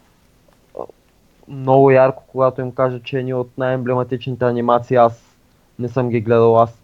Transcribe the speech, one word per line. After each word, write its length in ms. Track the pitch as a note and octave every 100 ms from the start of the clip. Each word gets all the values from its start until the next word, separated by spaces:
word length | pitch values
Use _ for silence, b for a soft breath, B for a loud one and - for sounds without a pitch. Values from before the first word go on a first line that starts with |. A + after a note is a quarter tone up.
| _ _ _ _ _ _ _ - - - _ _ _ _ -
много 440 | C#3 C3 C3+ C#3
ярко, 320 | C3 C3 C3 _
когато 340 | B2+ C3 B2+
им 100 | B2+
кажа, 280 | B2+ C3 B2
че 160 | A#2 C3+
едни 140 | B2+
от 240 | B2+ B2 -
най-емблематичните 880 | C3 C3 B2 B2+ B2 B2 C3+ A#2+ B2
анимации, 520 | A#2+ A#2+ A#2+ A#2 B2+
аз 400 | A#2 A#2+ _ _ _ _ _ -
не 80 | B2
съм 220 | C3 B2
ги 120 | A#2
гледал, 380 | A2 A#2 A#2 A2+
аз 220 | A2+ -